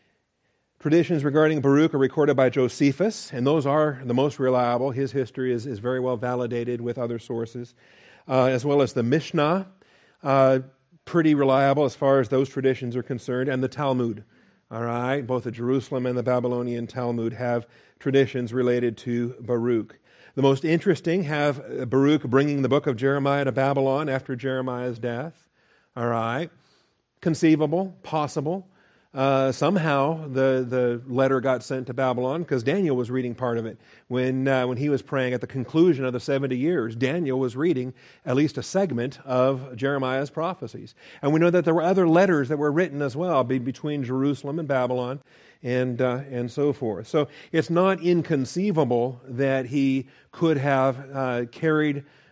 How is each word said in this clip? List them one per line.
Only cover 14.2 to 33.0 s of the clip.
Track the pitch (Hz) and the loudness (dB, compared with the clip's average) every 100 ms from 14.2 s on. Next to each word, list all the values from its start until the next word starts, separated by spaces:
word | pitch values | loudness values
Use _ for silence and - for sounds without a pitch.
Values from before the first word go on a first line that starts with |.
| 104 _ _ _ - | -12 _ _ _ -14
All | 113 | -8
right, | 117 120 123 139 123 | -6 -4 -2 -4 -2
both | 127 | -4
the | 120 | -6
Jerusalem | 110 120 135 - 131 | -6 -2 -2 -2 -4
and | 127 123 | -4 -4
the | |
Babylonian | 117 123 123 123 123 120 117 | 0 0 0 -2 -4 -6 -8
Talmud | - 123 117 113 | -6 -4 -4 -4
have | 117 123 120 - _ _ _ | -4 -4 -4 -6 _ _ _
traditions | 143 135 131 131 123 | 0 4 4 0 -4
related | 123 123 123 120 113 | 0 0 2 0 -4
to | - 120 120 127 | -4 -4 -4 -6
Baruch. | 120 120 120 113 98 - _ _ - | -4 -2 0 0 -2 -12 _ _ -12
The | - | 2
most | 135 135 160 | 2 4 2
interesting | 165 202 151 170 180 | 0 2 0 0 -2
have, | 147 151 147 143 | -2 0 0 -2
uh, | - 135 127 | -6 -8 -2
Baruch | 127 139 151 | 2 4 2
bringing | 131 135 147 143 | 2 2 2 0
the | 131 | 0
book | 143 143 | 0 0
of | 117 | -2
Jeremiah | 135 143 139 143 135 | 0 0 0 0 0
to | |
Babylon | 127 135 135 135 135 151 | 0 0 2 0 0 -2
after | 135 - 127 | -4 -4 -6
Jeremiah's | 135 131 131 123 123 113 | -4 -4 -4 -4 -6 -6
death. | 120 117 156 - _ _ _ _ _ - | -6 -6 -8 -14 _ _ _ _ _ -4
All | 120 | -2
right, | 117 113 123 165 _ _ _ _ _ _ _ | 0 -2 -4 -6 _ _ _ _ _ _ _
conceivable, | 175 160 165 156 151 165 190 175 | -2 2 4 4 2 0 -4 -8
possible. | - 160 151 160 143 190 185 _ _ _ _ | -6 -4 -4 -4 -4 -6 -8 _ _ _ _
Uh, | 135 135 135 135 | -2 2 4 2
somehow | 123 147 196 160 139 139 160 151 | 2 0 2 2 2 0 -2 -4
the, | 131 135 131 127 | 0 2 2 0
the | 127 123 120 131 | 0 0 -2 -4
letter | 123 131 135 | 0 2 2
got | 127 127 | 0 -2
sent | - 131 127 | -4 -8 -6
to | |
Babylon | 123 131 120 127 156 | -2 -2 0 -2 -4
'cause | 175 135 | -2 -2
Daniel | 120 185 180 | 0 0 0
was | 127 | 0